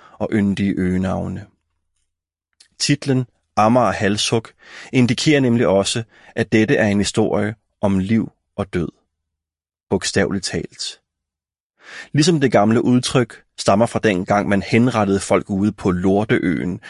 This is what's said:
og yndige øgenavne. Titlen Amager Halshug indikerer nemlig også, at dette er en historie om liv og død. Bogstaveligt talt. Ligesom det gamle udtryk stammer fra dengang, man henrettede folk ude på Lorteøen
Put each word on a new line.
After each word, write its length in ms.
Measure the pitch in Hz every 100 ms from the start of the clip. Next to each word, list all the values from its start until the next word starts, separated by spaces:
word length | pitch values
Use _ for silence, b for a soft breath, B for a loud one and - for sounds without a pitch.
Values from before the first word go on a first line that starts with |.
| b b
og 100 | 107
yndige 420 | 110 101 95 98 -
øgenavne. 680 | 90 92 92 92 92 95 101 _ _ _ _ _ _ _ _ _ _ _ _ -
Titlen 480 | - 143 143 131 123 _ _ -
Amager 360 | 107 127 107
Halshug 560 | - 104 104 - 117 - _ B B B
indikerer 480 | 135 117 104 156 143
nemlig 260 | 127 117 98
også, 360 | 98 98 120 113 b b
at 180 | b 113
dette 240 | 110 107 143
er 100 | 104
en 120 | 101
historie 560 | 95 - 107 95 104 110 _ _
om 180 | 101 95
liv 340 | 95 113 90 _ _ -
og 180 | 98
død. 140 | 92 78 - _ _ _ _ _ _ _ _ -
Bogstaveligt 540 | 98 - - - 98
talt. 560 | - 87 - - - - _ _ _ _ _ _ _ _ B B B
Ligesom 280 | 139 156 160
det 120 | 135
gamle 320 | 107 107 113
udtryk 580 | - 123 - 135 117 - _ -
stammer 280 | - 101 117
fra 120 | 110
dengang, 500 | 110 90 98 104 98
man 140 | 101
henrettede 580 | - 113 127 113 101 98
folk 300 | - 98 -
ude 220 | 98 104
på 180 | - 101
Lorteøen 880 | 90 95 98 110 120 90 69 87 104 B